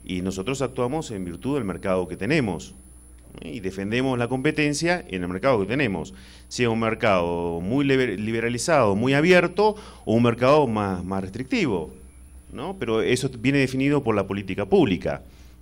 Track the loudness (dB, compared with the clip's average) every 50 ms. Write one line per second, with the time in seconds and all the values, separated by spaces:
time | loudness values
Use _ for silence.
0 | -8 -6 -6 -4 -4 -4 -4 -4 -4 -4 -4 -4 -4 -6 -4 -4 -4 -2 -2 -4
1 | -6 -6 -8 -8 -8 -8 -10 -8 -6 -4 -2 -2 -2 -4 -6 -6 -2 0 0 0
2 | 0 -4 -6 -6 -2 0 0 0 0 0 -4 -6 -8 -14 -18 -20 -20 -20 -20 -20
3 | -20 -20 -20 -20 -20 -20 -20 -16 -14 -12 -12 -8 -8 -8 -6 -6 -6 -2 -2 0
4 | 0 0 0 -2 -2 -2 -4 -2 -2 -2 0 0 0 0 0 -2 -2 -2 -2 -2
5 | -4 -6 -6 -6 -4 -4 -4 -2 0 2 2 2 0 0 0 -2 0 0 -2 -4
6 | -6 -8 -12 -18 -20 -20 -20 -20 -20 -14 -2 0 0 2 2 2 0 0 0 2
7 | 2 4 4 4 2 0 0 -2 -2 -2 -4 -4 -4 -2 0 0 2 2 2 2
8 | 2 0 0 -4 -4 -2 -2 -2 -2 -2 -2 -2 0 2 4 4 4 4 4 2
9 | 2 2 2 4 6 6 6 6 6 4 2 2 2 2 2 0 -10 -18 -20 -12
10 | -2 2 4 4 6 4 4 4 4 6 6 6 4 4 2 0 0 0 -2 -2
11 | -4 -4 -4 -4 -4 -6 -8 -10 -6 -4 -2 0 0 0 0 -2 -4 -6 -12 -18
12 | -20 -20 -20 -20 -20 -20 -20 -20 -20 -18 -14 -12 -10 -10 -8 -6 -4 -2 0 2
13 | 2 2 2 2 0 -4 -6 -2 -2 0 2 2 2 2 0 0 0 2 2 2
14 | 2 2 0 0 0 -2 -4 -6 -4 -6 -4 -4 -2 2 4 4 6 4 2 0
15 | 0 -4 -6 -6 -8 -16 -20 -20 -20 -20 -20 -16